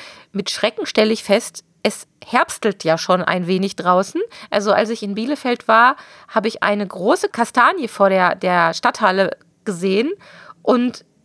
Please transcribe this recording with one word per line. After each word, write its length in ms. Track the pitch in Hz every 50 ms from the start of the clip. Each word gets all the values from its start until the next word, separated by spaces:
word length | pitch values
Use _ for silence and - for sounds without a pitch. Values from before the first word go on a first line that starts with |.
| - - - - - _ -
mit 160 | 196 185 -
Schrecken 360 | - - - 220 233 - 370
stelle 280 | - - - 214 214 226
ich 100 | - -
fest, 400 | - 202 214 - - - - - _ _ _
es 260 | - - - - - _ _ _
herbstelt 640 | - - - 247 330 - - - - 220 196 196 -
ja 140 | 160 160 165
schon 240 | - - 185 180
ein 260 | 180 - 180 185 180 165
wenig 300 | 190 185 190 202 - -
draußen. 420 | 185 180 180 185 202 - - 320 415 466 - - - -
Also 240 | - 214 202 214 -
als 160 | - 233 214
ich 120 | 233 226
in 140 | - 202 202
Bielefeld 540 | 208 226 254 302 269 - 254 240 - - -
war, 260 | 220 220 233 254 294 - - - - - - -
habe 220 | - 226 196 226
ich 120 | - -
eine 240 | - 180 208 208 208
große 440 | 180 - - 175 214 311 - - 403
Kastanie 580 | - - 233 - - 254 240 277 370 381 269 214
vor 220 | - - 196 196
der, 260 | 190 190 180 175 -
der 380 | - - 185 180 175 170 220 214
Stadthalle 640 | - - 240 233 - 226 190 185 190 196 180 - _ _ _ _ _ -
gesehen 480 | - 196 165 180 196 190 202 240 311 392 - - - - - - - - _
und 440 | - - 254 247 247 247 - - - _ _ _